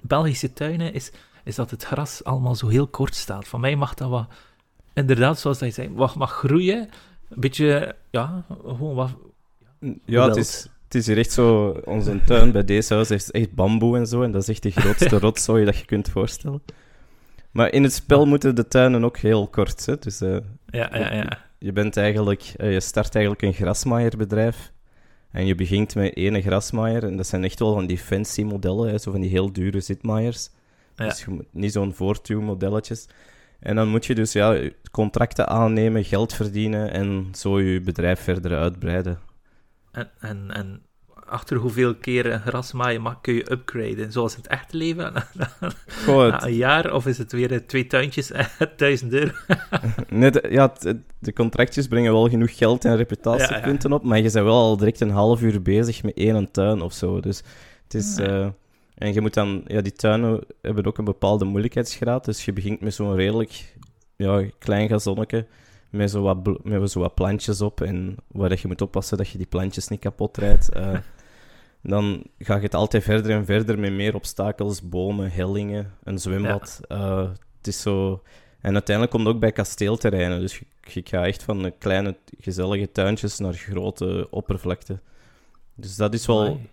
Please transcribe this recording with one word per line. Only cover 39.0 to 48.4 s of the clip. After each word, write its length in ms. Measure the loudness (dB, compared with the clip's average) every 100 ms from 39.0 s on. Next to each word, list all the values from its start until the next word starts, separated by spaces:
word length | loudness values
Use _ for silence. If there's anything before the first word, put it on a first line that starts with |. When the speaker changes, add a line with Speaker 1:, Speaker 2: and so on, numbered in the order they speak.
| -4 -6 -12 -20 _ _ _ _ _
Speaker 1:
En, 180 | -14 -14 _
en, 320 | -12 -12 -10
en 280 | -10 -10 -14 _ _ _ -20 -12
achter 320 | -10 -4 -2
hoeveel 380 | -2 0 0 0
keer 300 | -2 -2 -2
een 140 | -4
grasmaaier 640 | -4 -6 -8 -4 -4 -2
mag, 200 | -6 -8
kun 120 | -2
je 180 | -2 -2
upgraden? 600 | -6 -6 -8 -6 -6 -6
Zoals 220 | -2 -4 -4
in 40 |
het 100 | -6
echte 260 | -6 -6 -6
leven? 360 | -6 -6 -6 -6 -8 -8 -8 -8
<laughs> 460 | -10 -10 -14 -4 4
Speaker 2:
Goh, 180 | 6
het 80 | 6
Speaker 1:
Na 120 | 4 -2
een 80 | 0
jaar? 380 | 2 2 0
Of 120 | -2 -2
is 100 | -4
het 140 | -4
weer, 200 | -2 -2
eh, 60 | -2
twee 280 | -4 -4 0
tuintjes 440 | 0 0 -4 -6
en 160 | -4